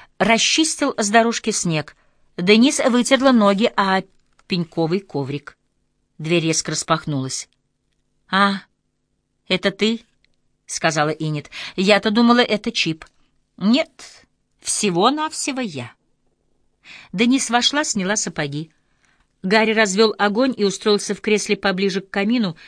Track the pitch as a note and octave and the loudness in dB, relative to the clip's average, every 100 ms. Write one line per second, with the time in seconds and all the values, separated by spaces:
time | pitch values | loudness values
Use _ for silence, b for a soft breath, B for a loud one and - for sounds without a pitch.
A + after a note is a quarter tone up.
0 | B - G3 A3+ - - D#4 - C#4+ - | B -2 2 2 2 0 0 -2 -4 -2
1 | G#3 A3+ A3+ A3+ - G3+ F3 D#3 C#3+ - | 2 2 2 0 -4 -4 -2 -4 -6 -16
2 | _ _ _ - F3+ A3 C4 - - A#3+ | _ _ _ -4 4 6 6 2 2 2
3 | - C4+ C4+ A#3+ G3+ G3+ A#3 - G3 F#3+ | 2 2 4 6 4 4 0 0 0 0
4 | F#3 _ _ _ - F3+ E3+ - D#3+ F#3+ | -4 _ _ _ -6 -4 -4 -2 -2 -2
5 | G3 C#3+ C3 C#3+ - - _ _ _ _ | -4 -6 -6 -8 -12 -20 _ _ _ _
6 | _ - D#3 E3+ D#3+ D3+ - - - D#3+ | _ -12 -2 0 0 -2 -4 -6 -4 -4
7 | - C#3+ C3 - - _ _ _ _ _ | -2 -4 -4 -8 -12 _ _ _ _ _
8 | _ _ _ F#3+ G3+ G3 - _ _ _ | _ _ _ -2 0 -2 -10 _ _ _
9 | _ _ _ _ - F#3 G3 F#3+ G#3 A3+ | _ _ _ _ -6 -2 -2 -2 -2 -2
10 | - _ _ _ _ _ - - E3 D3+ | -8 _ _ _ _ _ -14 -4 -2 0
11 | D3+ - D#3 D3+ - B B - F#3+ G3+ | -2 -2 -4 -6 -8 B B -2 2 2
12 | A3 G#3+ A#3 A#3+ A#3+ G#3 A#3 - E3 D#3+ | 2 4 4 4 2 -2 -2 -4 -4 -6
13 | - _ _ _ _ - F#3+ C4 - - | -12 _ _ _ _ -4 2 2 0 -10
14 | - - _ _ _ _ - - G#3 E3+ | -20 -20 _ _ _ _ -8 -2 0 2
15 | A3 D4+ D#4 - - C4 A#3 C#3 A#2 - | 2 0 -4 -6 -8 -6 -8 -8 -12 -18
16 | _ _ _ _ _ _ _ _ B B | _ _ _ _ _ _ _ _ B B
17 | B F3+ A#3 C4+ - A#3 A#3+ C#4+ D4+ G#3+ | B -2 2 2 0 0 0 -2 -2 -4
18 | F#3 G#3+ - E3+ D3 C#3+ D#3 _ _ _ | -2 -4 -4 -6 -6 -6 -10 _ _ _
19 | _ _ _ _ F#3 G#3+ A3 A3 A3 F#3+ | _ _ _ _ 0 2 2 2 2 2
20 | A3 - G#3 G3+ C4+ A#3 G3+ F#3+ A3 G#3 | 2 2 0 2 0 0 -2 0 0 0
21 | - G3+ - G#3 - G3 G3 F#3+ G3 F#3 | -2 -6 -2 -2 0 -2 -2 0 -2 -2
22 | F#3+ G3+ G3+ B3 G3+ D#3+ | -4 -4 0 0 -2 -6